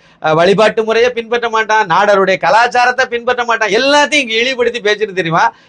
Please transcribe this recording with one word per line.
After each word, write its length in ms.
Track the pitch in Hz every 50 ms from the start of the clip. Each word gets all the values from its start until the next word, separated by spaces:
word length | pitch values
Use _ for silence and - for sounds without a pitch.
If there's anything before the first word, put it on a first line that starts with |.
| _ _ _ _
அஹ், 120 | - 156 156
வழிபாட்டு 500 | 160 170 185 202 180 220 214 214 226 220
முறையை 280 | 214 220 226 233 247
பின்பற்ற 380 | 247 226 233 220 226 233 233 233
மாட்டான், 380 | 220 220 214 202 214 220 214 185
நாடாருடைய 500 | 160 180 202 208 202 190 190 185 190 180
கலாச்சாரத்தை 680 | - 165 190 220 240 240 - 240 247 247 247 254 254
பின்பற்ற 400 | - 233 240 233 233 247 247 240
மாட்டான். 240 | 233 226 214 220 208
எல்லாத்தையும் 540 | 185 226 262 277 285 294 294 - 302 294 269
இங்க 80 | 226 220
இழிவுபடுத்தி 460 | 226 240 254 269 240 240 233 226 240
பேசிட்டு 340 | 190 208 208 196 214 214 190
தெரியுமா? 400 | 180 175 165 160 175 214 226 - _ _